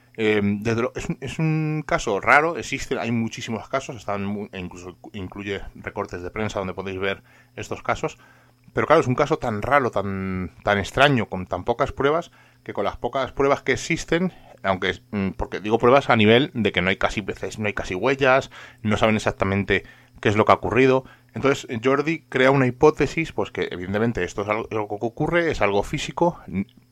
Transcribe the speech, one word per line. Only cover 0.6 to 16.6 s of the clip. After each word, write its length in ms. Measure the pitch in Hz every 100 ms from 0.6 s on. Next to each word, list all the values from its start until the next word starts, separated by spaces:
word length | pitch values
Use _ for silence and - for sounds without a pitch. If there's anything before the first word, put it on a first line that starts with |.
| 110 113
lo-, 100 | 123
es 160 | 131 -
un, 80 | -
es 180 | 131 -
un 460 | 160 156 156 156 -
caso 340 | 165 - 98
raro, 360 | 110 139 160 156
existe, 420 | 107 139 - 123
hay 140 | 113
muchísimos 560 | 117 113 - 120 110 -
casos, 280 | 135 - 120
están 280 | - 101
mu-, 240 | 98 104 101
e 80 | 95
incluso 380 | 90 90 90 80 -
incluye 480 | 107 92 101 101 98 -
recortes 480 | - - 104 101 90
de 80 | 90
prensa 280 | 107 107 104
donde 160 | 95
podéis 240 | 90 95 95
ver 240 | 98 95 - _ _
estos 280 | - 104 107
casos, 360 | - 113 156 - - - _ _ _
pero 120 | 123 110
claro, 140 | 160
es 60 | 127
un 80 |
caso 240 | 123 143 160
tan 240 | 127 104
raro, 280 | 104 143 120
tan, 600 | 101 98 95 95 92 90 -
tan 160 | - 101
extraño, 500 | 92 - 147 127 98
con 180 | 92 90
tan 180 | 92
pocas 280 | 92 120 135
pruebas, 400 | - 139 160 170 _ _ _
que 100 | -
con 100 | 104
las 140 | 98 -
pocas 340 | 120 135 123
pruebas 300 | - 139 135
que 100 | -
existen, 600 | 120 - 165 - 165 185 - - -
aunque 280 | - 92 92
es, 120 | - -
mm, 200 | 104 95
porque 300 | - 104 85
digo 180 | 101 110
pruebas 320 | 120 135 -
a 60 | 117
nivel 340 | 104 117 147
de 180 | 123